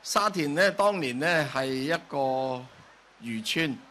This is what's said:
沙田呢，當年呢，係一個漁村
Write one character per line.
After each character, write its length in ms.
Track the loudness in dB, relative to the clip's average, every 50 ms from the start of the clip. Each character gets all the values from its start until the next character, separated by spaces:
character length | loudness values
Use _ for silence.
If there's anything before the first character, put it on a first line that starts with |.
| -8 0
沙 200 | 0 2 2 2
田 260 | 0 0 -2 0 2
呢， 160 | 4 4 4
當 300 | 4 4 2 2 2 2
年 180 | -2 -2 -2 0
呢， 300 | 0 2 2 2 0 0 -2
係 120 | -2 -2
一 280 | 0 -2 -2 0 0 -2 -2 -4
個 560 | -6 -4 -2 0 0 0 0 -2 -2 -4 -6 -8 -14 -20 -20 -20 -20 -20 -20 _ _ _ _
漁 220 | -8 -6 -6 -4 -4
村 340 | -2 -2 0 0 0 -2 -6 -10 -20